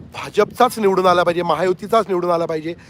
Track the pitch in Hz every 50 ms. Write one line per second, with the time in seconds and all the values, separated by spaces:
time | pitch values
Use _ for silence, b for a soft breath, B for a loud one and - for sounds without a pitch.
0 | - - - - - 139 - 202 208 - - - 240 247 - 226 208 196 190 185
1 | 185 185 175 180 175 175 170 175 175 170 151 151 185 185 185 - 208 185 226 226
2 | 190 175 185 175 170 175 170 165 170 165 160 160 156 170 170 B B